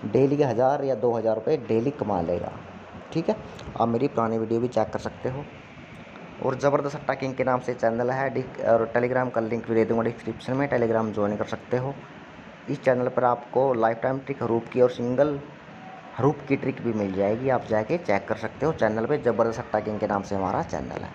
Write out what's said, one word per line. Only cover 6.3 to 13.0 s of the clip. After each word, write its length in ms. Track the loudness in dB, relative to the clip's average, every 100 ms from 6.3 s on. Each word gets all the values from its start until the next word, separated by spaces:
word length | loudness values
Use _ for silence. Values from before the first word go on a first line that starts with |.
| -6
और 140 | -4 0
ज़बरदस्त 380 | 2 2 0 -6
सट्टा 180 | -4
किंग 200 | -2 -2
के 100 | 0
नाम 160 | 2 2
से 140 | 0
चैनल 360 | 0 2 2 0
है, 180 | 0 0
डिक-, 300 | -2 -6 -4
और 220 | 4 4 6
Telegram 440 | 2 2 2 0
का 80 | 0
लिंक 260 | 0 -2 2
भी 80 |
दे 100 | 2
दूँगा 180 | 4 4
डिस्क्रिप्शन 480 | 2 -2 -8 -8 -4
में, 160 | 0 2
Telegram 440 | 2 2 2 0
ज्वाइन 220 | 0 0 0
कर 80 | -2
सकते 300 | -6 -2 -2
हो। 180 | -2 -8 -12 -18 -18 -18 -18 -18 -8
इस 140 | -2
चैनल 260 | 2 2